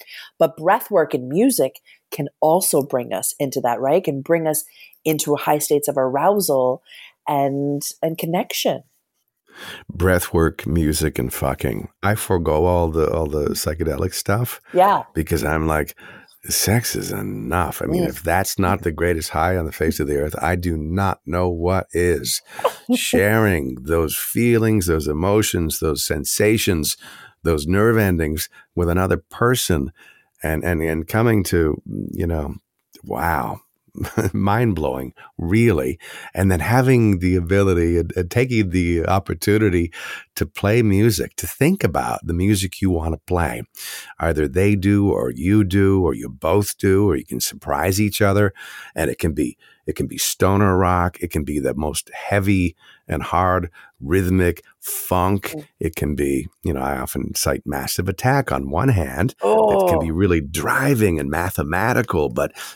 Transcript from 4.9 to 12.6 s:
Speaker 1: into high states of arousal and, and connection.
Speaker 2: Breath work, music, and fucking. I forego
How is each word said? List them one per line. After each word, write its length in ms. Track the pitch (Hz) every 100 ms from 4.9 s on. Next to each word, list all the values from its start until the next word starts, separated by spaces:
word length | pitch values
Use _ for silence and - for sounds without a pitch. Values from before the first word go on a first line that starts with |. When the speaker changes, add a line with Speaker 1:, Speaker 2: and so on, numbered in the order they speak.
| _ 156
Speaker 1:
into 300 | 156 151 143
high 240 | - 151
states 280 | - 147 147
of 80 | 139
arousal 840 | 131 139 175 202 170 135 127 127 _ - - _ -
and, 540 | 143 139 139 143 143 - -
and 160 | 160 165
connection. 640 | 165 180 - - 220 135 - _ _ _ _ _ _ - - - -
Speaker 2:
Breath 440 | 85 90 87 -
work, 320 | 85 80 - -
music, 540 | 85 78 76 78 -
and 140 | 64
fucking. 560 | - 67 65 65 52 - _
I 140 | 98 107
forego 500 | - 90 80 76